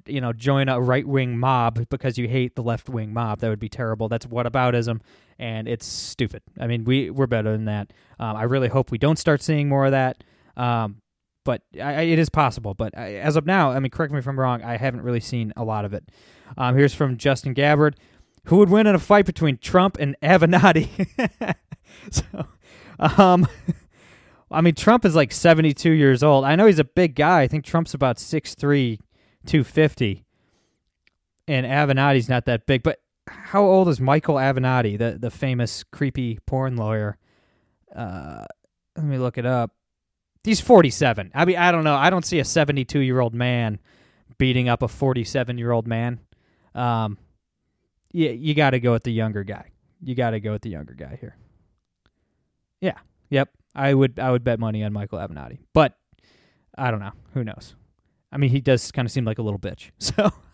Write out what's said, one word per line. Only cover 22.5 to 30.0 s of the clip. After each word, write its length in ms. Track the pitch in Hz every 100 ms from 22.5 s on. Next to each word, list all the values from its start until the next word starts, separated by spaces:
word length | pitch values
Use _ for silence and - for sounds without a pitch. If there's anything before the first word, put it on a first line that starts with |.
| _ _ - - -
um, 480 | 151 - 185 180 156 - - - _ _
<laughs> 520 | _ - _ _ -
I 100 | 160
mean, 140 | 170
Trump 300 | 151 214 240
is, 100 | 190
like, 180 | 160 135
seventy-two 600 | - 170 160 160 139 170
years 300 | 160 139 127
old. 220 | 151 135
I 120 | 135 165
know 100 | 220
he's 140 | 156
a 40 |
big 300 | 139 - 170
guy. 280 | 127 156 175
I 60 | 131
think 160 | 151
Trump's 300 | - 165 165
about 240 | 135 135 113
six 360 | - 156 -
three, 440 | - 143 143 123 110 _ _ _ _ -
two 180 | 156
fifty. 640 | 123 - 156 -